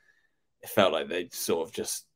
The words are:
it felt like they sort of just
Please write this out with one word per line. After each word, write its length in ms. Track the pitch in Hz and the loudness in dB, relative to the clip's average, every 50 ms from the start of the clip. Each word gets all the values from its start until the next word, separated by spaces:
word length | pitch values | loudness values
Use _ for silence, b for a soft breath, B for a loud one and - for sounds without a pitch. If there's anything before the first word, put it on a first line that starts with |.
| _ _ _ _ _ _ _ _ _ _ _ _ | _ _ _ _ _ _ _ _ _ _ _ _
it 80 | - - | -14 -2
felt 240 | - 107 98 90 78 | 4 4 4 6 4
like 160 | 78 71 71 | 0 -2 -2
they 180 | 82 90 90 - - | -4 -4 -4 -6 -8
sort 340 | - - - 90 82 80 - | -8 -2 0 0 0 0 -4
of 60 | - | -6
just 320 | - 85 - - - - _ _ | -8 -6 -6 -6 -8 -10 _ _